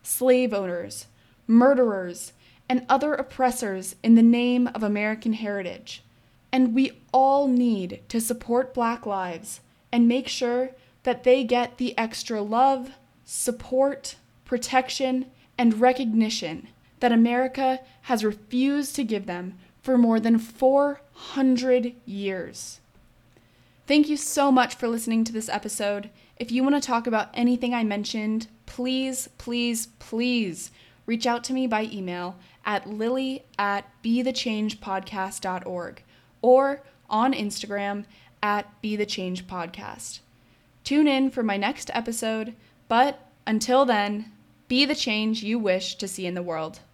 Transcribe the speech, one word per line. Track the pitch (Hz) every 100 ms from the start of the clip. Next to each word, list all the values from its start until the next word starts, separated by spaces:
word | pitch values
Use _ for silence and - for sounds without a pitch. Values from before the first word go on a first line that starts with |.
slave | - - 254 254 247
owners, | 202 190 175 190 - - _ _ _ -
murderers, | 226 254 262 240 196 180 175 - _ _ _ -
and | 254 247
other | 262 294
oppressors | 285 269 - 254 240 220 190 190 -
in | 226
the | 226
name | 226 240 247 247 247
of | 226
American | 214 208 214 220 226
heritage. | 220 214 202 180 - - - _ _ _ _ _
And | 262 254
we | 226 269 - _
all | 262 269 277 277
need | 247 240 208 180 196 -
to | 233
support | 226 233 - 240 262
Black | 254 226 233
lives | 214 196 180 165 214 - _ _ _
and | 240 233
make | 247 254
sure | - 240 240 262 - _ _
that | - 247
they | 254 262
get | 226 240 240 -
the | 247 -
extra | 226 - - 220
love, | 208 226 269 269 254 - _ _
support, | - - - 233 - 254 277 277 - - _ _ -
protection, | 240 - 262 262 - 262 254 254 _ _ -
and | 240 220
recognition | 247 254 240 220 220 220 165 160 - _ _ _
that | 247
America | 233 233 240 262 262 262 262 - _
has | - 233
refused | 214 214 - 247 269 285 277 -
to |
give | 226 208 196
them | 175 180 - - _
for | - 254
more | 233 226
than | 226 226
four | 226 - 262 277 285 277 _
hundred | - - 277 262 247 254 247 240 240 -
years. | 196 196 185 165 - - - _ _ _ _ _ _ _ _ _ _ -
Thank | 294 294
you | 294
so | - 302 277
much | 254 240 -
for | 233
listening | 233 226 226
to | 226
this | 226 220
episode. | 214 214 - 202 202 214 _ _ _
If | 226
you | 240
want | 269 285
to |
talk | 277 233 240
about | 220 -
anything | - 240 247 247
I | 240
mentioned, | 220 208 208 220 214 220 - _
please, | - - 247 262 262 254 - -
please, | - 240 240 226 - _
please | - 226 247 240 202 156 - _ _ _
reach | - 233 240
out | 233
to | 240
me | 262 254
by | 214 220
email | 202 185 175 180 180 - _
at | 214 202 196
lily | 208 226 262 262 269 _ -
at | 202 202 - _
be | 226 240
the | 254
change | 247 240 214 214 214
podcast | 214 190 190 208 190 -
dot | 190 185 185
org | 180 170 - _ _ _ _
or | 240 254 277 277 - _ -
on | 214 262
Instagram | 269 208 - 208 202 202 202 208 - _ _
at | 208 208 208 _
be | 214 208
the |
change | 208 208 185 180 185
podcast. | 180 170 185 196 - - - _ _ _ _ _ _
Tune | - 285 294
in | 269 269
for | 262
my | 220 202
next | 202 285 -
episode, | - 226 226 220 220 220 226 _ _ _
but | 226 277 277 - _ -
until | 220 233 254 269
then, | 214 202 208 220 - _ _ _
be | 254
the | 285
change | 294 - 214 214 220
you | 208 233
wish | 202 185 185
to | - 196
see | 190 180
in |
the | 180
world. | 175 160 156 - _